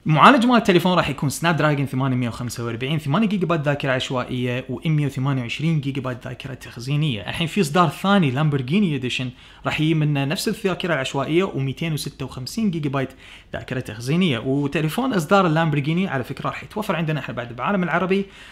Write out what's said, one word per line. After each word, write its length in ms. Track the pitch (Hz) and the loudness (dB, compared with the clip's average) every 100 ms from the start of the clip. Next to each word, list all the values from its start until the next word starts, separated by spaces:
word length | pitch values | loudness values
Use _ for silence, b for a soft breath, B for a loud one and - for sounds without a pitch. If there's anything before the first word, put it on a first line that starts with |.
| - | 0
المعالج 400 | 156 196 269 240 | 8 8 8 6
مال 120 | 240 | 4
التليفون 360 | - 175 180 | 6 4 4
راح 160 | 175 151 | 2 0
يكون 200 | 135 147 | -2 -2
سناب 280 | - 165 160 | 0 0 2
دراجون 280 | 151 143 135 | 2 2 0
ثمانمية 440 | 131 135 127 120 | -2 0 0 -2
وخمسة 360 | 110 123 - 117 | -4 -8 -6 -6
وأربعين، 340 | 113 131 156 | -6 -4 -4
ثمانية 280 | 143 151 220 | 0 0 2
جيجا 200 | 202 170 | 0 0
بايت 140 | 170 | 0
ذاكره 300 | 147 139 143 | 0 0 0
عشوائيه 760 | 127 - 131 120 127 123 123 127 | -2 -2 -4 -4 -4 -2 -4 -6
ومية 360 | 123 165 151 147 | -4 0 2 0
وثمانية 360 | 131 135 135 | -2 -2 -2
وعشرين 400 | 117 - 151 160 | -4 -4 0 0
جيجا 200 | 135 135 | -2 -4
بايت 260 | 127 120 131 | -6 -8 -10
ذاكره 260 | 127 131 | -12 -12
تخزينيه. 680 | 127 - 120 120 147 156 107 | -14 -14 -12 -4 -2 0 -2
الحين 260 | - 117 165 | -6 -6 -2
في 140 | 208 | 0
اصدار 280 | 151 165 170 | 2 2 2
ثاني 420 | - 190 202 151 | 2 2 4 4
لامبورجيني 640 | 123 156 143 123 185 196 143 | 2 2 0 0 0 2 0
اديشن 340 | 120 - 127 - B B - | -4 -4 -6 -10 B B -6
راح 160 | - | 0
يجي 120 | 156 | 2
منه 320 | 160 151 143 139 | 2 2 2 0
نفس 220 | 170 - | -2 -2
الذاكره 460 | 208 196 175 180 | -2 -2 -2 -2
العشوائيه 500 | 165 165 139 131 160 | -2 -2 -2 0 0
وميتين 500 | 190 - 135 127 165 | 0 0 -4 -2 -4
وستة 320 | 151 - - 131 | -4 -6 -8 -10
وخمسين 460 | - 127 - 220 | -8 -8 -2 0
جيجا 180 | 170 147 | 0 -2
بايت 200 | 139 135 - B B B | -2 -4 -6 B B B
ذاكره 260 | - - 127 | -12 -6 -6
تخزينيه. 600 | - 110 123 165 185 117 | -6 -8 -2 2 2 0
وتليفون 720 | 123 139 143 160 156 151 262 | 0 0 0 -2 -2 -2 0
اصدار 340 | 214 151 196 180 | 0 2 4 4
اللامبورجيني 600 | 156 165 147 139 165 190 | 4 2 2 0 0 0
على 160 | 131 | -2
فكره 240 | 117 135 143 | -4 -6 -6
راح 160 | - | -8
يتوفر 320 | - - 208 165 | -10 -8 -4 -2
عندنا 240 | 160 151 | -2 -2
احنا 140 | - | -4
بعد 220 | 120 120 113 | -8 -8 -6
بعالم 280 | 131 202 | -2 0
العربي، 420 | 175 160 180 190 196 B B | 0 0 0 0 -2 B B